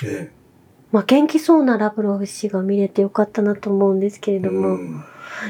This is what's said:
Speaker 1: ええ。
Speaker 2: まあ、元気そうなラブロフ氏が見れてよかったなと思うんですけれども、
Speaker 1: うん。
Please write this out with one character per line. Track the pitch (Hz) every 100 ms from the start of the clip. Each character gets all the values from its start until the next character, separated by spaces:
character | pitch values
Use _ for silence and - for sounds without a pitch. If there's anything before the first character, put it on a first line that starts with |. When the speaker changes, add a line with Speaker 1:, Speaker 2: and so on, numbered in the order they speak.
Speaker 1:
え | 107 - 165
え。 | _ _ _ _ _ _
Speaker 2:
ま | 214
あ、 |
元 | 196 269 294
気 | 311
そ | - 320
う |
な | 262 220
ラ | 214
ブ | 214
ロ | 208 202
フ | 196
氏 | - 208
が | 196
見 | 190 202
れ | 196
て | -
よ | 196
か | 208
っ | 208
た | -
な | 208 202
と | 208
思 | 196 196
う |
ん | 190
で | 202
す | 196
け | -
れ | 196
ど | 190
も、 | 190 190
Speaker 1:
う |
ん。 | 185 175 156 - - - -